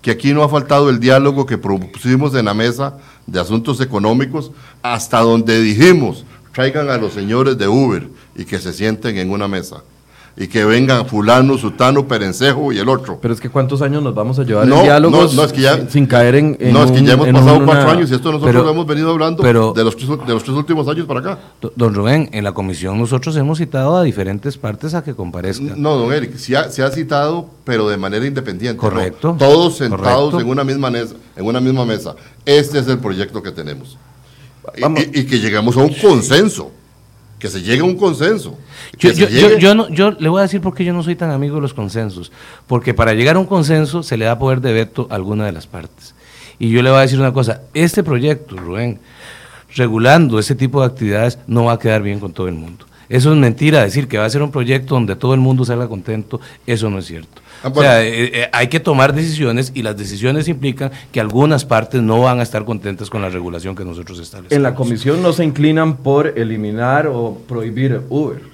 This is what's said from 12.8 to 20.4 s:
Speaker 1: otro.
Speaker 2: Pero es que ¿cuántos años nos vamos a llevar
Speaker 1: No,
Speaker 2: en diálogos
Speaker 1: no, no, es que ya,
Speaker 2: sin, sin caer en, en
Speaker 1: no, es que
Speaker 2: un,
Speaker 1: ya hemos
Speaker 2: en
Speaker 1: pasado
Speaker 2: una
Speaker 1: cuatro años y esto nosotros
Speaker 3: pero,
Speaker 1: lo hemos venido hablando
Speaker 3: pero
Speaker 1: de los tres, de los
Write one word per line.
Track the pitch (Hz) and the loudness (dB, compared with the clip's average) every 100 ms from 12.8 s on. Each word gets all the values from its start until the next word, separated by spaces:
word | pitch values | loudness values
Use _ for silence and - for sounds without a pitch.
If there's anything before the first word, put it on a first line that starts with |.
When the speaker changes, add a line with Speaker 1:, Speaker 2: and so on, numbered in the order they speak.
| 110 | 0
Speaker 1:
otro. | 127 127 87 | -2 -4 -8
Speaker 2:
Pero | 117 | -4
es | 117 | -4
que | 127 | -4
¿cuántos | 139 131 139 | -2 -2 -2
años | 139 147 | -2 -2
nos | 139 | -4
vamos | 107 107 131 | -4 -4 -2
a | |
llevar | 127 107 123 | 0 2 4
Speaker 1:
No, | 143 | 6
Speaker 2:
en | |
diálogos | 160 147 160 170 170 | 6 6 6 6 4
Speaker 1:
no, | 135 | 4
no, | 147 | 0
es | |
que | 135 | 2
ya, | 135 143 | 2 2
Speaker 2:
sin, | 127 | 0
sin | 147 139 | 0 4
caer | 123 120 131 | 4 6 4
en, | 151 143 | 2 0
en | 127 | 2
Speaker 1:
no, | 127 | 4
es | 143 | 6
que | 127 | 6
Speaker 2:
un, | 139 | 6
Speaker 1:
ya | |
hemos | 127 151 | 4 6
Speaker 2:
en | |
Speaker 1:
pasado | 127 131 139 | 6 8 6
Speaker 2:
una | 139 | 6
Speaker 1:
cuatro | 147 139 | 4 4
años | 170 156 | 2 2
y | |
esto | 127 135 | 0 -2
nosotros | 151 143 | 0 2
Speaker 3:
pero, | 120 | 2
Speaker 1:
lo | 160 | 2
hemos | 156 156 | 0 -2
venido | 151 160 | -2 0
hablando | 165 160 165 | 0 -2 2
Speaker 3:
pero | 131 117 110 110 | 2 4 2 2
Speaker 1:
de | |
los | 113 113 | 0 -2
tres, | 131 | -6
de | 147 123 | -6 -2
los | 113 | -4